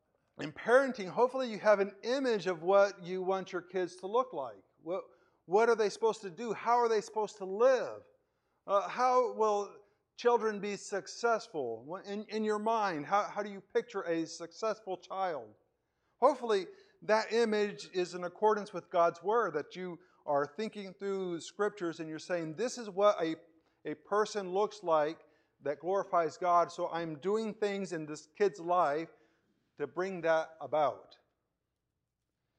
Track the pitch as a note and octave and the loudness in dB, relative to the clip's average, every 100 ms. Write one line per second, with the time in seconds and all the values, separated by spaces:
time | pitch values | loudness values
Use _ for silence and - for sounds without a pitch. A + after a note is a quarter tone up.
0 | _ _ _ - D#3 D3 G#3 B3 C4+ A#3+ | _ _ _ -12 -12 -6 4 4 4 -2
1 | F#3 D#3 B3 C4 B3+ G#3+ G#3+ G3+ G3+ - | -6 0 0 0 -4 0 4 4 4 -4
2 | A3 C4 C4+ A3 E3+ F3 E3+ G3 G3+ F#3 | -4 0 0 0 0 -2 4 6 6 2
3 | E3+ F#3 F#3 F#3+ F3+ F3+ F3 F#3+ F3+ - | -8 -4 -2 -2 -4 -8 -6 -4 -4 -6
4 | F#3+ A3+ B3+ E3+ C3 G2+ _ _ D#3 F#3 | -2 -2 -2 -4 -8 -10 _ _ -6 -6
5 | - _ _ _ - F#3+ A#3 A3+ G#3+ - | -8 _ _ _ 0 4 6 4 0 0
6 | A3+ G3+ G3 D#3+ A#3+ F#3+ A3 A#3+ A#3+ A3 | 0 0 -6 -8 -6 -4 2 2 4 0
7 | - - G#3 - F#3+ G3 B3 B3+ D#3 G#2+ | -2 -4 -6 -6 -6 2 4 4 0 -8
8 | - _ _ _ _ _ - G3 F3+ G3 | -16 _ _ _ _ _ -2 0 0 0
9 | B3+ B3+ A#3+ G3+ A3 G3+ G3 - _ _ | 2 4 2 2 2 2 -2 -10 _ _
10 | _ - A#3+ A#3+ A3 G#3 G3+ G3+ - G3 | _ -2 2 4 2 -4 -4 -6 -6 -6
11 | - - A#3 A3 - E3 B2 A2+ C3 F#3 | -6 -2 0 0 -2 -6 -6 -6 -10 -12
12 | F#3+ G3+ G#3 G#3+ G#3+ G#3+ G#3+ A3+ G3+ D#3+ | -8 -10 -6 -4 -2 0 0 0 0 -2
13 | C#3+ G3+ F3+ E3 G#3 G3 - A#3 A3+ G3 | 0 0 0 -4 -8 -10 -6 -4 -4 -4
14 | E3+ E3 D#3+ - E3 - A3 G#3+ - F#3 | -2 -2 -4 -8 -14 -6 -4 -4 -6 -10
15 | - F#3+ F#3+ D3 A2 G#2+ _ _ _ _ | -8 -4 -2 -4 -10 -20 _ _ _ _
16 | _ - C4 C#4+ A#3 G3+ F3 - - _ | _ 4 4 4 2 0 0 -12 -20 _
17 | E3 G#3+ G#3 A3 A3+ G#3+ G#3 F3 - F#3 | 2 2 2 2 4 2 0 -4 -6 -2
18 | F3 F3+ F3 F3 G#3+ G#3+ G3 F3 - F#3 | -2 -4 -8 2 4 4 0 -10 -2 4
19 | E3+ E3 E3+ A#3 G#3 D3 C#3 F3 F#3 E3+ | 4 2 0 2 2 -2 -6 -8 -10 -10
20 | _ _ - C#3+ C#3+ - A3 G#3 G3 F3+ | _ _ 0 0 0 -2 -6 -8 -12 -8
21 | G3 G3 F#3 E3+ - - G3+ G3+ F3 D#3+ | -4 -4 -4 -6 -8 -2 -2 -2 -6 -4
22 | D#3+ D#3 - F3 D#3+ D3+ A#3+ B3 G#3+ F#3 | -8 -8 -4 -4 -4 -4 -6 -6 -6 2
23 | G#3 G3+ E3 D#3+ - _ _ _ - D3+ | 4 4 0 -4 -10 _ _ _ -10 -10
24 | - G3+ G#3+ G#3+ F#3+ F#3 G#3 - F3 D#3+ | -2 0 0 -2 -4 -2 -2 -2 2 4
25 | D3+ E3 - _ _ _ C#3 C#3+ E3 G3 | 2 -2 -14 _ _ _ -6 -6 -2 -2
26 | F#3 F3 D#3+ - F3+ E3+ E3 - F3 E3 | 0 2 0 0 2 4 4 0 -4 -4
27 | E3 D#3 E3+ G#3+ A3 G#3+ G#3 G3 F#3+ E3 | -6 -6 -2 -2 -2 -4 -4 -4 -6 -6
28 | D3+ D3+ - - G3+ - E3+ F3+ D#3 D3 | -8 -10 -10 0 0 0 0 2 4 0
29 | E3 - _ _ _ _ _ - C#3+ C#3+ | -4 -12 _ _ _ _ _ -8 -6 -4
30 | F#3 F#3 E3 D#3+ D#3 - C#3 D3 C#3+ G2+ | -4 -2 2 2 0 -8 -4 2 2 0
31 | - _ _ _ _ _ _ _ _ _ | -10 _ _ _ _ _ _ _ _ _
32 | _ _ _ _ _ | _ _ _ _ _